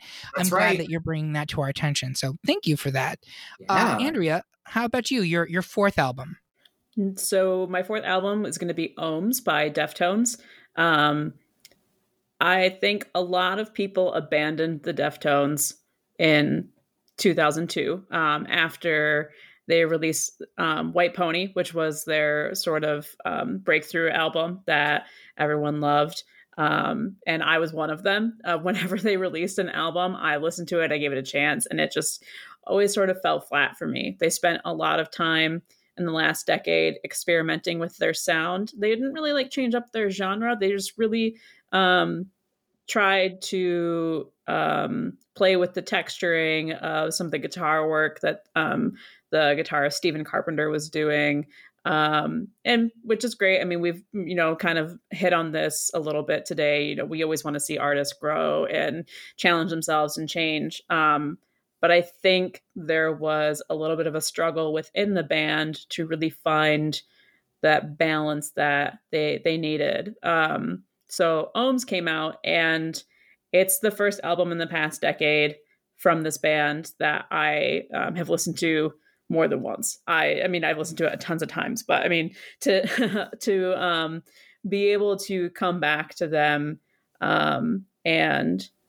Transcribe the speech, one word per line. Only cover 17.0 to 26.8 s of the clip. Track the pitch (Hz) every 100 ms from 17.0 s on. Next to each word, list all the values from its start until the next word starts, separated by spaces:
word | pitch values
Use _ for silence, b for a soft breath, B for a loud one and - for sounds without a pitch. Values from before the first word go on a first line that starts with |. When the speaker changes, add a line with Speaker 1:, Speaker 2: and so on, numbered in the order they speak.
| _ -
Speaker 3:
two | 196
thousand | 165 151 156 165
two, | 165 - 180 -
um, | 170 156 151 -
after | 170 165 - 170 156 151 151 151 B B B -
they | 165 160
released, | 160 160 156 - - - -
um, | 165 156 160
White | 170 175
Pony, | 175 175 170 190
which | 185 170 165
was | 156 151
their | - 156 151 151 151 -
sort | - 156
of, | 151 147 151 -
um, | - - 170 190
breakthrough | 190 156 151 170 165
album | 156 160 160 165 185 -
that | 147 147 147 B B B -
everyone | 151 151 147 151
loved. | 147 147 151 - b b b -
Um, | 151 151